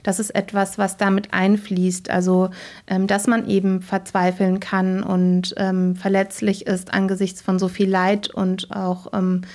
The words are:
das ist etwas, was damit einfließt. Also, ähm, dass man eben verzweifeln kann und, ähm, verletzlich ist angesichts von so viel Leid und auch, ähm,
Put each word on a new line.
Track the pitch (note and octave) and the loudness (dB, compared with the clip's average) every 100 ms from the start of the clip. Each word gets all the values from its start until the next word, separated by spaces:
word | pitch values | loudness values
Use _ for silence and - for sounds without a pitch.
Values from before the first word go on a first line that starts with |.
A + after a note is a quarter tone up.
das | - F#3+ | -4 -2
ist | G#3+ | -2
etwas, | - F#3+ G3+ G3 - | -4 -2 -2 -2 0
was | G3 - | -2 0
damit | G3 F#3+ G3+ | 2 2 0
einfließt. | F#3+ F#3+ G#3 G3+ F3+ F#3 F#3 - | 0 2 2 0 0 0 0 -2
Also, | F3+ F#3 F#3 F#3 F#3 - - - | 0 2 2 2 -2 -16 -14 -4
ähm, | F#3+ F#3+ | 0 0
dass | G3+ G3+ | 0 2
man | A3+ - | 0 2
eben | G3 F#3+ F#3 | 0 2 0
verzweifeln | F3+ G3 F#3+ G3 F3+ F#3 F#3+ F#3+ | -2 -6 -2 0 2 2 0 0
kann | - F#3+ F#3 F#3 | 0 0 0 0
und, | - F#3 F3+ F3+ F3+ - | 0 2 4 4 0 -2
ähm, | F#3+ F#3 F#3 F3+ | 0 2 0 0
verletzlich | G3 G3 G3 - G#3+ G3 - | 0 2 0 -2 -2 -2 -2
ist | F#3 F#3 | -4 -2
angesichts | G3 F#3+ F#3+ F#3+ F#3+ | -2 0 0 -2 -4
von | - F#3+ | -2 0
so | F#3 | 0
viel | F#3 G3 | 0 0
Leid | F#3+ F#3 G#3 G#3 | 2 2 0 -2
und | - F#3+ F#3 - | -2 -2 -2 -4
auch, | G3+ F#3 F3+ - | -6 -4 -4 -4
ähm, | G3+ F#3 F#3 F3+ | -2 0 0 -4